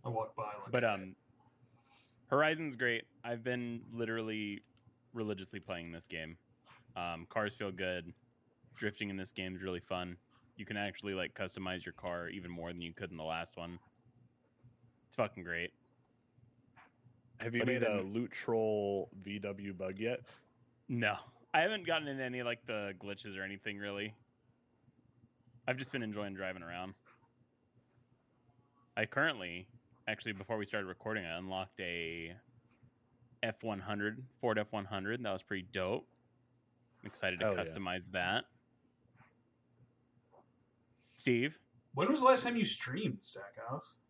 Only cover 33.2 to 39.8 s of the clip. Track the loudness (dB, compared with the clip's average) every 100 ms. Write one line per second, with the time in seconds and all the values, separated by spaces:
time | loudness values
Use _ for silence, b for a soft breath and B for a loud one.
33.2 | -20 -2 -2 0 -2 -2 -2 0 0 -2
34.2 | -12 _ 2 4 2 -2 -2 -2 -2 -2
35.2 | 0 -2 -2 -4 -2 0 2 2 -2 _
36.2 | _ _ _ _ _ _ _ _ -12 0
37.2 | 2 4 4 4 0 -2 -2 -2 -2 0
38.2 | 4 2 0 _ _ _ _ _ _ _
39.2 | -20 _ _ _ _ _